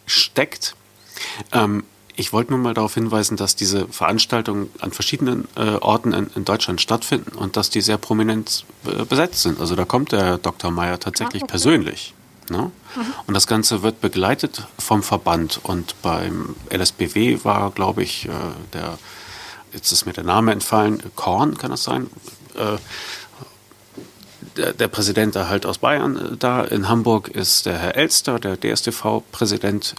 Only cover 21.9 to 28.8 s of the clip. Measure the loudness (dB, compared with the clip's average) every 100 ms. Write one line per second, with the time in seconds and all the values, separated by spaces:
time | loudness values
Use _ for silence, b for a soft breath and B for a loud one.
21.9 | -2 -4 -12 -20 -20 -12 -4 -2 -2 B
22.9 | B B B B B B -20 -20 -20 -20
23.9 | -18 -18 -20 -20 -20 -12 -4 -2 0 -2
24.9 | 0 0 2 2 0 0 0 -2 0 2
25.9 | 2 0 -2 -4 -2 0 2 0 0 2
26.9 | 4 4 2 2 -4 2 2 2 -2 0
27.9 | 2 2 2 0 -2 -2 -2 0 0